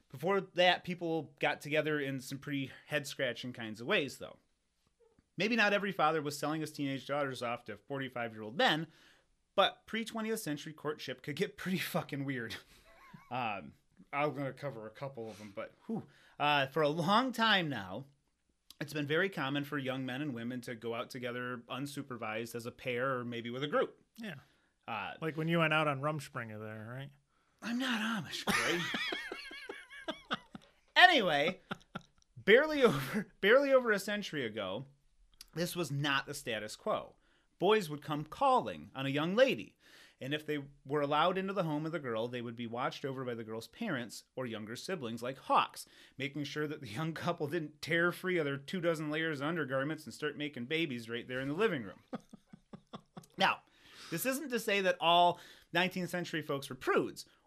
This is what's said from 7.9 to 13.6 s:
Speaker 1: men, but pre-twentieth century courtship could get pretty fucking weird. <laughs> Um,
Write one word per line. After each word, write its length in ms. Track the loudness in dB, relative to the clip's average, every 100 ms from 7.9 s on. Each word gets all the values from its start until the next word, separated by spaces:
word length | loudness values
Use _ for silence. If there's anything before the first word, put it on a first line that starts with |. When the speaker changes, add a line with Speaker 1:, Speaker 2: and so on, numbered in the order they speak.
| -6 -4 -4 -6 -6 -8 2
Speaker 1:
men, 300 | 2 4 -2 -12 -20 _ _ _ _ 2
but 240 | 2 0 -8
pre-twentieth 520 | -6 -4 -6 -4 -4
century 340 | -4 -6 -8
courtship 500 | -8 -8 -6 -8 -8
could 120 | -8 -2
get 220 | -2 -2
pretty 220 | -2 -2
fucking 440 | 0 -2 -2 -4 -2
weird. 300 | -4 -6 -10
<laughs> 60 | -14 -20 -20 -20 -20 -20 -6
Um, 400 | -2 -2 -4